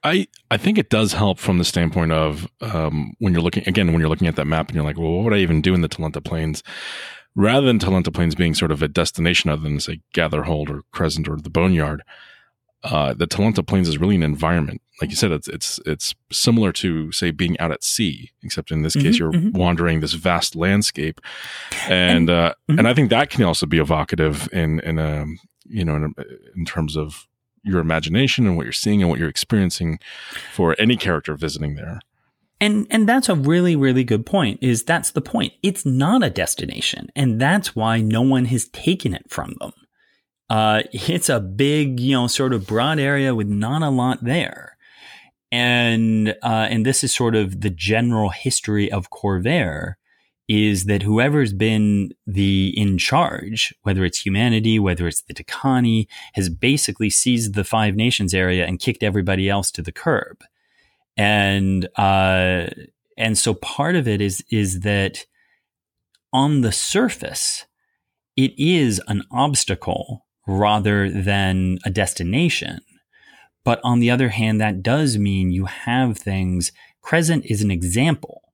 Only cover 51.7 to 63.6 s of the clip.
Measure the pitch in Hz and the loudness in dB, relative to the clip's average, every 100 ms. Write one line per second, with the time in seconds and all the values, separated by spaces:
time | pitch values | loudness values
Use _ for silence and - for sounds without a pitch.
51.7 | 110 104 101 98 - - 98 98 98 95 | 2 2 2 0 -6 -6 0 2 2 0
52.7 | 87 104 92 - 143 170 - 98 110 - | 0 0 2 2 2 0 -2 -8 -4 -4
53.7 | - - 95 92 - - 98 120 113 110 | -4 -2 0 0 -2 -2 0 2 2 4
54.7 | 110 98 87 87 - - - - - 139 | 2 2 0 -2 -4 -10 -16 -12 -4 0
55.7 | 131 120 113 104 - - - 92 82 120 | 2 4 2 -2 -8 -12 -4 -4 0 0
56.7 | 143 - 101 110 - - 120 113 101 - | 2 0 -2 -2 0 0 0 0 -4 -2
57.7 | 113 107 101 117 - 95 95 92 90 87 | 0 0 2 0 0 0 0 2 0 0
58.7 | 90 - 117 107 101 92 95 95 98 95 | -2 -4 -2 0 0 0 0 0 -2 -4
59.7 | - 85 - - 135 - - - _ _ | -6 -12 -6 -2 -2 -4 -16 -20 _ _
60.7 | _ _ _ _ - 104 104 98 98 95 | _ _ _ _ -2 2 4 4 2 2
61.7 | 95 90 - 101 98 95 92 92 90 85 | 0 -2 0 2 4 2 2 2 0 -4
62.7 | - - _ _ - 113 107 - 104 | -10 -18 _ _ -4 -2 0 0 -2